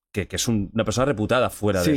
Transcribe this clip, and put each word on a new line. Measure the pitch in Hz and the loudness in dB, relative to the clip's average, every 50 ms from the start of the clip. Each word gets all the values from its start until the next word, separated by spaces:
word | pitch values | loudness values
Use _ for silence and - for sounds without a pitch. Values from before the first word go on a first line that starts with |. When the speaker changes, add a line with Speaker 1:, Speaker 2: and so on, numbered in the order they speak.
| _ _ | _ _
Speaker 1:
que, | - 101 85 | -8 -8 -8
que | - - | -6 -6
es | - - | -4 -2
un, | 123 113 104 98 87 104 | 0 0 0 -2 -2 -2
una | 113 107 | -2 -2
persona | 107 101 117 131 | 0 0 0 0
reputada | 143 113 101 107 - 117 127 117 95 | 0 0 -2 0 0 2 2 2 0
fuera | - - 104 104 95 92 - | -2 -2 -2 0 2 2 2
de | |
Speaker 2:
Sí. | 160 147 | 2 2